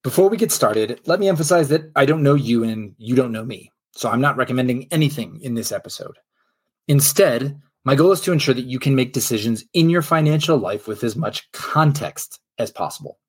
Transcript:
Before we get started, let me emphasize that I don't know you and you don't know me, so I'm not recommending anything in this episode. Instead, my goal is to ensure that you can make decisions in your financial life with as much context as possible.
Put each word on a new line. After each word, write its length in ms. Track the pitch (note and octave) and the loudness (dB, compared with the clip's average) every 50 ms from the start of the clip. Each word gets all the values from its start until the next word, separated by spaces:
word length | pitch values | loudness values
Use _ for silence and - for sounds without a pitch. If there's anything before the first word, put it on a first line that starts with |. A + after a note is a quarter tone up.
Before 260 | - C3 - - F#3+ G3 | -6 -2 2 4 4 4
we 80 | A3+ | 4
get 160 | F#3 A3+ - | 2 0 -2
started, 480 | - - C3 G#2+ G#2+ A2 A2 G#2+ A#2+ - _ | 0 0 0 2 2 0 0 -2 -4 -8 _
let 120 | D#3 E3+ F#3 | -2 0 2
me 120 | G3+ G3 | 2 0
emphasize 400 | F3+ D3+ E3 D3 F3+ E3+ D#3 C3+ | 2 0 2 2 2 2 4 2
that 200 | D3+ D#3+ - - _ | 0 -2 -2 -2 _
I 80 | C#3+ C#3 | 2 4
don't 180 | C3+ D#3 D#3+ | 4 4 2
know 120 | C#3+ C#3+ C#3+ | 4 4 4
you 280 | C#3+ A#2+ A2+ A#2 A#2 | 2 2 2 0 0
and 320 | A2+ A2+ A2 A2 G#2+ G2 _ _ | 0 -2 -4 -6 -10 -12 _ _
you 180 | A2+ A2 B2 | -6 0 2
don't 160 | B2+ B2+ A#2+ | 2 2 0
know 140 | A2 A2 A2+ | -4 -8 -8
me, 260 | B2 G#2+ F#2 - _ _ _ _ _ | -10 -12 -14 -16 _ _ _ _ _
so 180 | _ - - - | _ -6 -4 -2
I'm 100 | B2 A#2+ | 0 2
not 160 | C3+ C#3+ C3 | 2 0 2
recommending 500 | B2 B2+ - B2 B2+ B2+ B2+ B2 B2+ C3 _ | 0 -2 -2 0 -2 0 0 -2 -4 -4 _
anything 500 | F3 D#3 D#3 C#3 - - A2 F2 - - | 0 0 0 0 0 -4 -10 -12 -14 -14
in 140 | - C3 A#2 | -10 -6 -6
this 180 | A2+ G2+ - | -6 -6 -6
episode. 460 | G#2+ G2 - - - - - - - _ _ _ _ _ _ _ _ _ _ _ _ _ _ - | -8 -8 -10 -12 -16 -14 -16 -16 -18 _ _ _ _ _ _ _ _ _ _ _ _ _ _ 2
Instead, 720 | D3 C#3 C#3 - - - G3 - A#2+ A#2+ C3+ C#3+ - - _ _ _ _ _ | 2 2 2 2 4 4 4 4 4 0 -4 -6 -8 -12 _ _ _ _ _
my 100 | C3 C#3 | 0 2
goal 180 | C3+ D#3+ F#3 | 4 4 4
is 80 | G3 F3+ | 4 2
to 120 | - F3+ | 0 0
ensure 220 | F3 D3 - D3 B2+ | 0 0 2 0 0
that 120 | B2 B2 | -2 -2
you 140 | B2+ B2+ B2+ | -8 -8 -4
can 140 | - C#3+ C3+ | 0 0 2
make 200 | C3 B2+ B2+ - | 2 0 0 -2
decisions 500 | C3 A#2 - A#2+ G#2+ G2+ A#2 A2+ G#2+ - _ | -4 -2 -2 -2 -2 -2 -2 -4 -4 -6 _
in 160 | - F3 E3 E3 | 0 2 4 4
your 140 | E3+ F3 | 4 2
financial 560 | D3+ - E3+ D#3+ D#3 D3+ D3+ D#3 D3+ E3 D#3+ C3 | 0 0 0 2 2 2 2 2 2 2 2 2
life 280 | G2 F2+ G2+ G#2 - | 0 -2 -6 -6 -6
with 180 | G#2+ G#2+ - - | -10 -8 -4 -4
as 120 | A#2 G#2 | -6 -4
much 340 | - D#3+ G#2 - - - _ | -4 -6 -6 -8 -10 -16 _
context 840 | - - - - - D3+ D#3+ D3+ C#3 D3 G2+ - - - - - - - _ _ _ - | -16 -14 -10 -4 0 2 2 2 2 0 -6 -8 -10 -12 -16 -16 -18 -20 _ _ _ -8
as 120 | A#2 G#2 | -8 -8
possible. 480 | _ - E2+ D2+ - - D2 B1+ - _ _ | _ -10 -10 -10 -10 -12 -16 -18 -20 _ _